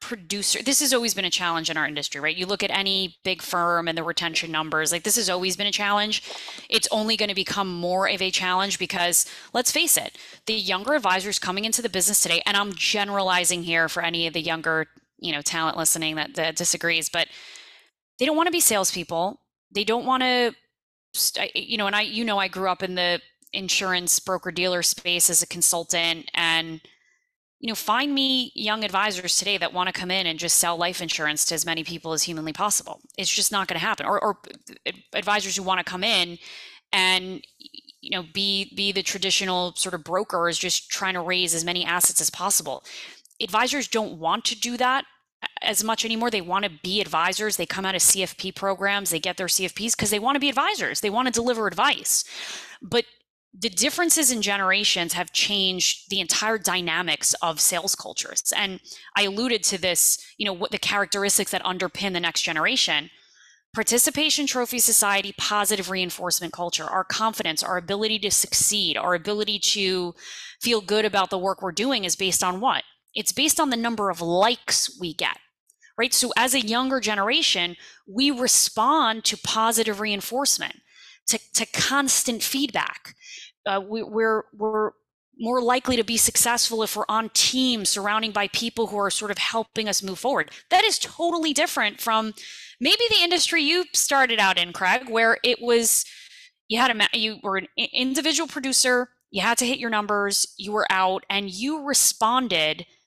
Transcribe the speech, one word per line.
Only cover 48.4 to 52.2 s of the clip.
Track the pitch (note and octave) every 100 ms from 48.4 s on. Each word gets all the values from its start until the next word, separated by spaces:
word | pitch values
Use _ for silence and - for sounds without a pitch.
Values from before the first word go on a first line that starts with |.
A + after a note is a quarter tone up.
| F#3
programs. | - G3 F#3 G3 G3+ F#3
They | E3
get | F#3 F3
their | F3+
C | -
F | F#3
Ps | - A3+
'cause | - G#3
they | G#3
wanna | A3+ C#4+
be | C#4
advisors. | B3 E4 G4+ D3+ -
They | G#3
wanna | G#3+ B3+
deliver | A#3+ A#3 A3+ G#3
advice. | E3+ C4 - - -